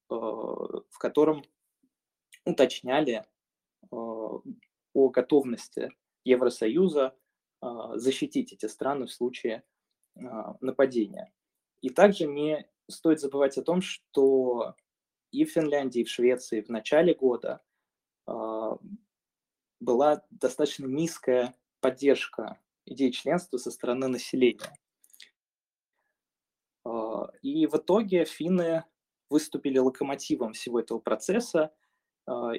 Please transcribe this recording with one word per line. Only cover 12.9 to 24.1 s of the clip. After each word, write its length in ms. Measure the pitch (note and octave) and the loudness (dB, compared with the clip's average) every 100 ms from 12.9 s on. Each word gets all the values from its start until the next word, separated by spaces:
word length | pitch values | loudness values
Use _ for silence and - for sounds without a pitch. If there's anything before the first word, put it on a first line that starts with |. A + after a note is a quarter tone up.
| - D#3+ D#3 | -2 2 2
забывать 360 | C#3 C#3 C3+ C3+ | 0 0 0 0
о 60 | |
том, 180 | - F3+ | -2 0
что 920 | F#3 - _ C#3 C3+ C3+ B2+ A#2+ - - _ _ _ _ _ | -2 -8 _ 2 4 4 2 -2 -4 -10 _ _ _ _ _
и 140 | C3+ D#3 | -2 0
в 60 | |
Финляндии, 500 | E3 D3+ C#3+ C3+ A#2+ | 0 0 0 0 -2
и 20 | |
в 60 | A2+ | -2
Швеции 520 | - B2 B2 - A2+ | 2 4 4 0 -6
в 80 | - | -6
начале 440 | A2+ - D3+ F3 | -8 2 4 4
года, 480 | - C3 A#2+ - C3+ _ _ _ _ _ _ - | 4 2 2 -2 -8 _ _ _ _ _ _ -10
э, 500 | A#2 A2 A2 A2 - - G#3 _ _ _ _ _ _ _ _ | -8 -6 -6 -6 -8 -12 -18 _ _ _ _ _ _ _ _
была 440 | B2 A#2+ D3 D3+ - | 0 4 4 2 -2
достаточно 560 | - B2+ - D3 - C3 | -4 -2 0 -2 -2 -6
низкая 720 | C#3+ E3 - - B2 A#2+ - _ _ | -2 -2 -2 0 2 0 -6 _ _
поддержка 800 | B2 - C#3 B2+ - - A2 - _ _ - | -2 2 4 4 0 -8 -10 -12 _ _ -14
идеи 240 | B2 C3 | -2 0
членства 480 | - C#3 F3 - B2 | 0 -2 -2 -2 -8
со 140 | A#2+ | -8
стороны 360 | - A#2+ B2+ | -8 -4 -2
населения. 720 | C3 | -2